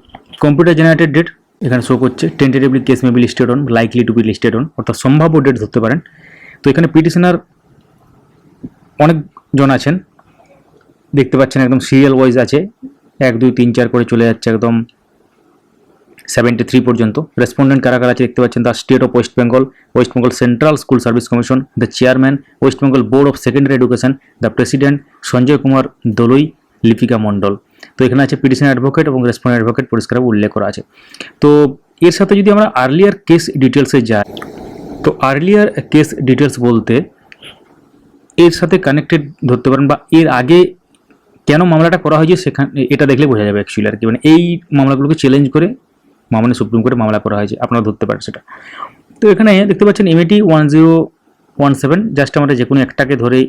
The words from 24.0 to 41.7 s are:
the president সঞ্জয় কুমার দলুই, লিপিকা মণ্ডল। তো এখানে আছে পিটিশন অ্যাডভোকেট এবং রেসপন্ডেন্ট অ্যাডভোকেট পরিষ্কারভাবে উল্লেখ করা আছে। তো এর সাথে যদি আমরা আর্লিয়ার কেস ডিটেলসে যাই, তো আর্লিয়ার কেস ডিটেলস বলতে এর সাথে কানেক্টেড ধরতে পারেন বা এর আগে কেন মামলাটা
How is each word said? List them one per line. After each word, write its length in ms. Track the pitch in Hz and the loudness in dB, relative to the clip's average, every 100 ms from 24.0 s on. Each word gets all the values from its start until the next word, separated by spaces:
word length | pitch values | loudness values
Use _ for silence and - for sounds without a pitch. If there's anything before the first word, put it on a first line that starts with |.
| 127 139 _ _ | -2 -4 _ _
the 80 | 113 107 | -4 -2
president 400 | 127 139 139 143 - _ | -2 0 0 -2 -6 _
সঞ্জয় 360 | - 123 123 143 | -6 -2 2 2
কুমার 260 | 135 135 - - 117 | 2 0 -2 -6 -4
দলুই, 460 | 104 117 131 156 - _ _ | 0 2 2 0 -6 _ _
লিপিকা 360 | 117 110 120 117 | 0 0 0 -2
মণ্ডল। 380 | 107 101 98 101 _ _ - - | -2 -2 -4 -4 _ _ -14 -2
তো 80 | |
এখানে 180 | 127 131 | 0 0
আছে 140 | 139 139 | 0 0
পিটিশন 280 | 135 131 | 0 0
অ্যাডভোকেট 420 | 143 123 135 147 156 | 0 0 0 0 0
এবং 140 | 131 120 | -2 -2
রেসপন্ডেন্ট 340 | 117 127 120 | -2 -2 0
অ্যাডভোকেট 300 | 113 117 127 | 0 -4 -4
পরিষ্কারভাবে 380 | 117 - 123 127 | -4 -2 -2 0
উল্লেখ 220 | 107 104 | 0 -2
করা 140 | 107 98 | -4 -6
আছে। 160 | - - _ _ - - - | -8 -14 _ _ -20 -20 0
তো 360 | 147 147 147 - _ _ | 4 4 2 -2 _ _
এর 120 | 175 | 0
সাথে 240 | 175 196 202 | 2 0 2
যদি 140 | 202 | 2
আমরা 220 | 202 214 | 2 2
আর্লিয়ার 380 | 127 127 151 202 196 - | 0 0 2 2 0 0
কেস 240 | 165 - 143 | 0 0 0
ডিটেলসে 440 | 131 143 131 139 | 0 2 2 0
যাই, 200 | 113 107 101 - - - - - - - | 0 -2 -2 -10 -18 -18 -20 -18 -18 -6
তো 140 | 151 - | -4 -2
আর্লিয়ার 480 | 135 135 175 208 208 - - | -2 0 2 2 2 -2 0
কেস 220 | 151 151 - | 0 0 -2
ডিটেলস 380 | 127 131 143 123 | -2 0 0 0
বলতে 420 | 120 117 110 117 175 _ _ - - - _ _ _ _ _ _ _ - | 0 0 0 -2 -4 _ _ -20 -20 -20 _ _ _ _ _ _ _ 2
এর 140 | 170 | 2
সাথে 280 | 165 170 147 | 2 -2 0
কানেক্টেড 540 | 143 147 147 165 143 - 127 | 0 -2 -2 -4 -4 -6 -2
ধরতে 220 | 123 127 | 0 0
পারেন 180 | 135 139 | 0 0
বা 80 | 143 - | -2 0
এর 180 | 160 156 | 2 2
আগে 460 | 127 123 175 180 - _ _ _ _ _ _ - | 0 2 2 2 -2 _ _ _ _ _ _ -2
কেন 180 | 147 | 0
মামলাটা 320 | 180 | 2